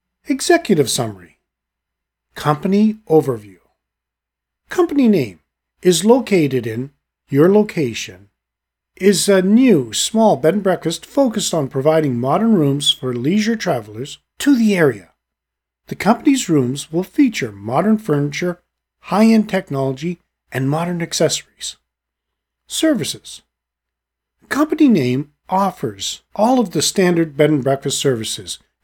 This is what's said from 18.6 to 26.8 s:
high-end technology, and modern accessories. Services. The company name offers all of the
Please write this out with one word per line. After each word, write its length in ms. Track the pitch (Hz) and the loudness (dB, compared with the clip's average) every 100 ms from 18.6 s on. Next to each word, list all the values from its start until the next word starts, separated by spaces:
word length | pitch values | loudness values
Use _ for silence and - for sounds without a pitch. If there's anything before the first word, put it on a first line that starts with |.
| _ _ _ _ | _ _ _ _
high-end 460 | - 190 220 226 202 | -4 2 4 4 2
technology, 680 | 190 180 139 135 135 160 175 _ _ _ | -2 -4 -4 -4 -4 -8 -10 _ _ _
and 180 | 127 135 | -6 -2
modern 320 | 151 175 175 | -2 -4 -6
accessories. 760 | 165 - 156 - - - - - _ _ _ _ _ _ _ _ - | -6 -2 -2 -2 -10 -16 -16 -16 _ _ _ _ _ _ _ _ -14
Services. 760 | - 320 262 143 110 - - _ _ _ _ _ _ _ _ _ _ | -2 0 0 -4 -10 -16 -20 _ _ _ _ _ _ _ _ _ _
The 80 | - | -8
company 400 | 262 311 311 302 | -4 -2 2 2
name 440 | 208 123 127 151 _ - | 4 2 -2 -6 _ -6
offers 760 | 185 196 180 127 95 92 - _ | -2 -2 -4 -10 -8 -12 -12 _
all 240 | - 214 254 | -2 0 2
of 140 | 196 | 0
the 100 | 165 | -2